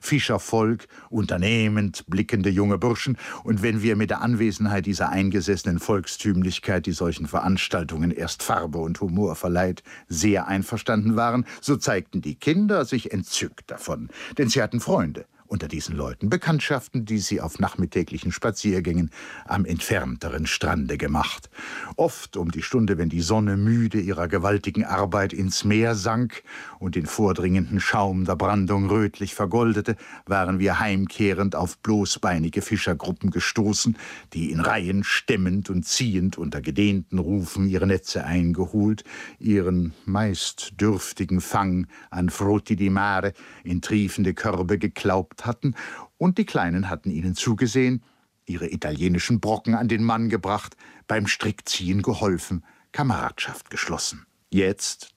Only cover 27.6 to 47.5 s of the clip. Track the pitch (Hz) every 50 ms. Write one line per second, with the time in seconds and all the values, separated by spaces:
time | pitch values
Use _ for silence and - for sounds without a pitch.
27.6 | 87 - 104 95 - - - 110 98 98 92 92 92 95 92 82 95 95 104 101
28.6 | 95 90 101 98 98 95 104 113 104 101 - - 101 95 - - 104 87 107 120
29.6 | 117 117 104 104 98 117 107 - - - - - - - 98 98 92 87 95 90
30.6 | 98 95 92 95 113 107 98 95 95 - - - 107 98 90 90 101 98 90 73
31.6 | 90 85 - - - 110 107 104 98 - - - - 95 90 80 80 80 - 101
32.6 | - - 107 95 - 92 85 78 - 95 87 - - 98 - 90 - - - 117
33.6 | 101 107 101 - - 117 110 - - - - - - - - 82 85 - - 82
34.6 | 82 - 110 107 87 90 95 101 104 - - - - - 117 95 92 90 92 101
35.6 | 92 - 95 90 85 - - - 131 113 95 92 90 95 - - 85 73 - -
36.6 | - 80 - 101 104 104 98 95 82 - 95 92 80 82 104 98 87 87 - 101
37.6 | 95 98 92 90 98 98 95 90 - - - 95 - 80 87 90 85 85 85 92
38.6 | 92 87 - 107 101 107 107 104 - - - - - - - - - 110 104 98
39.6 | 87 92 90 90 87 80 - - - - 95 104 110 104 90 - - - - -
40.6 | - - 98 - 104 110 101 90 - - - - 95 80 95 90 - - - 107
41.6 | 98 92 90 92 90 - - - - - - 90 92 90 - - 101 101 104 101
42.6 | - - 110 87 101 98 95 98 101 101 98 92 92 98 - - - - - -
43.6 | - 87 90 85 - - 107 104 101 90 - - 98 92 87 - - 110 92 87
44.6 | 92 90 104 92 107 98 - - - 98 92 95 90 - - - - 120 120 -
45.6 | - 139 113 - - - - - - - _ _ 165 185 180 - 208 - - 131
46.6 | 90 85 85 92 98 95 82 - - 98 82 82 85 92 90 - - 123